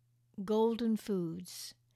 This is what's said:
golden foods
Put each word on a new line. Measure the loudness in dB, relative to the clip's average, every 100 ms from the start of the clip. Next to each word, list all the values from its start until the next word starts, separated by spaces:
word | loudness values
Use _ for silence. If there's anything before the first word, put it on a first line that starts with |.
| _ _ _ -8
golden | 0 4 4 4 2
foods | 0 0 0 0 -4 -10 -12 -14 -16 _